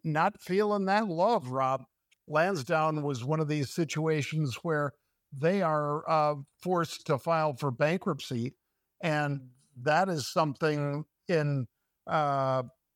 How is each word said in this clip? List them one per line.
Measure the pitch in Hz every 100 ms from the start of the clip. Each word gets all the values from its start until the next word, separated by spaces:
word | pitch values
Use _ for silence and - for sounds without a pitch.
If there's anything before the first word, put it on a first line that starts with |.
| 160
not | 151 180 208
feeling | - 190 214 208 190
that | 202 220
love, | 160 196 233 127
Rob. | 131 131 135 127 _ _ _ -
Lansdowne | 151 175 190 127 160 156 151
was | 143 131 123
one | 156
of | 151
these | 151 131
situations | - 165 156 160 156 135 156 147 113
where | 175 151 143 - _ _ _ 139
they | 160 196
are, | 170 151 147 147 165
uh, | 160 151 147 139 _
forced | 170 180 160 - -
to | 143
file | - 165 156
for | 131 143
bankruptcy. | 123 147 185 - 143 - 123 120 - _ _ _ -
And | 170 151 147 139 131 _ _ -
that | 127 156 190
is | 165 123
something | - 156 131 160 147 143 143 156 _ -
in, | 170 147 139 123 _ _ _ -
uh, | 165 147 139 135 131 123 - _